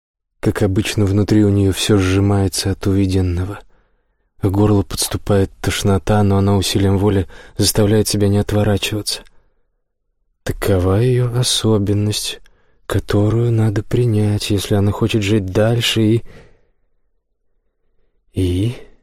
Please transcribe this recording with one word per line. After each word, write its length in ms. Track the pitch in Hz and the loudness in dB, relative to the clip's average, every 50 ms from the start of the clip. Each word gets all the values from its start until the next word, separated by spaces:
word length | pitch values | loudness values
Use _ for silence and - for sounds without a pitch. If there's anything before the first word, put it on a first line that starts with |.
| _ _ _ _ _ _ _ _ | _ _ _ _ _ _ _ _
Как 220 | - 110 98 - | -4 -4 -2 0
обычно, 420 | 107 95 95 107 98 - - 107 101 | -2 0 0 -2 -2 -2 -2 -2 0
внутри 400 | 92 95 104 101 - 107 107 104 | 0 0 0 0 2 2 4 4
у 40 | 101 | 4
неё 240 | 98 101 98 95 | 2 2 2 0
всё 240 | 87 - - - 107 | 0 -2 0 2 2
сжимается 760 | 98 95 92 95 98 98 101 101 98 98 95 - - - 98 | 2 2 2 0 2 2 2 2 0 0 -2 -2 -4 -4 -4
от 140 | 95 - - 101 | -6 -4 -2 -2
увиденного. 720 | 95 98 98 92 95 95 92 90 85 87 92 95 - - - - - _ _ _ _ _ _ _ _ _ _ _ _ - | 0 0 0 0 0 0 0 0 -2 -4 -4 -6 -10 -14 -18 -20 -20 _ _ _ _ _ _ _ _ _ _ _ _ -4
К 40 | - | -4
горлу 360 | 95 98 101 107 104 104 98 | -2 2 2 2 4 4 2
подступает 680 | - - - - - - - - - - 101 98 95 - - _ | 0 -2 -6 -8 -6 -6 -6 -6 -2 0 0 2 0 0 -4 _
тошнота, 600 | - 98 - - - 101 98 95 - - 107 104 101 | -4 -4 -4 0 0 0 0 0 0 0 2 2 2
но 140 | 98 98 98 | 2 2 2
она 180 | 98 101 101 | 2 2 2
усилием 420 | 98 92 - - 101 98 98 98 92 | 0 0 0 0 0 2 2 2 2
воли 300 | 101 104 98 98 87 - - - - - - | 2 2 2 0 -2 -4 -10 -18 -20 -12 -4
заставляет 520 | - 104 - - 113 104 101 110 107 101 - | -2 -2 0 2 2 2 4 4 2 2 0
себя 200 | - 101 101 98 | 0 0 2 2
не 100 | 101 104 | 2 0
отворачиваться. 840 | 104 - 104 104 101 107 101 95 - - 110 104 - - - - - - _ - _ _ _ _ _ _ _ _ _ _ _ _ _ _ _ _ _ _ _ _ | 0 0 0 0 0 0 0 -2 -2 -4 -6 -6 -6 -8 -10 -10 -12 -18 _ -20 _ _ _ _ _ _ _ _ _ _ _ _ _ _ _ _ _ _ _ _
Такова 580 | _ - - - - - 98 90 90 95 95 107 | _ -8 -6 -4 -2 0 0 2 2 2 2 2
её 320 | 120 127 123 123 123 120 120 123 | 2 2 2 0 0 0 0 0
особенность, 1000 | 123 - - - - 110 110 101 101 101 101 104 104 104 104 - - - - - - - _ _ _ _ _ _ _ | 0 0 -2 0 0 2 2 2 2 0 0 0 0 -2 -2 -4 -6 -8 -10 -12 -16 -20 _ _ _ _ _ _ _
которую 680 | - - 98 - - - 104 104 107 110 117 120 120 | -4 -4 -4 -2 0 0 0 2 2 2 0 0 0
надо 320 | 117 110 110 110 101 110 104 | 0 2 0 0 0 -4 -4
принять, 680 | - - 120 123 117 107 104 107 104 104 101 - - | -2 -2 0 0 2 2 0 0 0 0 -2 -2 -2
если 240 | 104 95 - - 107 | -2 -2 0 0 0
она 160 | 101 98 104 | 2 2 0
хочет 320 | 98 - 117 104 - 110 | 0 0 -2 -2 0 -2
жить 240 | 98 98 110 107 95 | 0 0 0 0 0
дальше 560 | 92 92 110 107 113 120 117 117 - - 113 | -2 0 0 2 2 0 0 -2 0 0 0
и... 200 | 110 107 117 117 - - - - - - - _ _ _ _ _ _ _ _ _ _ _ _ _ _ _ _ _ _ _ _ _ _ _ _ _ _ _ _ _ _ _ _ _ _ _ | 2 2 2 0 -2 -6 -14 -20 -20 -20 -20 _ _ _ _ _ _ _ _ _ _ _ _ _ _ _ _ _ _ _ _ _ _ _ _ _ _ _ _ _ _ _ _ _ _ _
и... 440 | _ 92 92 87 87 92 104 120 123 - - - - _ | _ -2 -2 0 0 -2 -2 -4 -4 -8 -14 -20 -20 _